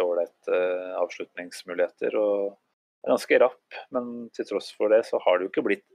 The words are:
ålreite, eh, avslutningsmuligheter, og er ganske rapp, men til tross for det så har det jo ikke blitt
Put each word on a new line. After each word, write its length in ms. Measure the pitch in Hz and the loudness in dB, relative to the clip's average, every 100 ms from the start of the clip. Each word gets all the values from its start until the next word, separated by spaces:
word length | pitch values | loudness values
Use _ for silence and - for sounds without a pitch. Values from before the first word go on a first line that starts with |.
ålreite, 460 | 90 85 85 _ - | 2 0 -2 _ -2
eh, 460 | 92 90 90 92 90 | 0 0 -2 -6 -4
avslutningsmuligheter, 1120 | 87 - 87 - 87 - - 87 87 - 120 110 | -4 -4 -12 -12 -14 -14 -10 -2 -2 -2 -4 0
og 440 | 104 101 101 98 _ _ _ _ 131 | 0 0 -2 -8 _ _ _ _ -2
er 40 | |
ganske 300 | 127 - 139 | -2 4 6
rapp, 200 | 123 - _ - - | 6 2 _ -18 -8
men 380 | 127 120 120 117 | -6 -6 -10 -12
til 160 | - 113 | -10 -6
tross 260 | 101 - | -6 -6
for 160 | - 104 | -2 4
det 140 | 107 - | 4 4
så 140 | 120 | 0
har 200 | - 90 | 2 2
det 80 | 95 | 2
jo 140 | - | -2
ikke 40 | 117 | 0
blitt 160 | 101 _ | -2 _